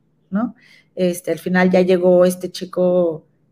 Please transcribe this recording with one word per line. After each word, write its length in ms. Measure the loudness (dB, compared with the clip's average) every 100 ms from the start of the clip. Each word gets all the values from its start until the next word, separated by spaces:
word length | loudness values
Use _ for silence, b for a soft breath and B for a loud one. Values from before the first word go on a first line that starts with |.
| _ _ -8
¿no? 240 | -6 -6 -10 b b b -4
Este, 360 | -4 -4 -6
al 80 | -8
final 300 | -2 0 2
ya 100 | 2
llegó 440 | 2 2 4 4 4
este 260 | 0 -10
chico 720 | -12 -10 -2 0 0 -2 -4 _ _ _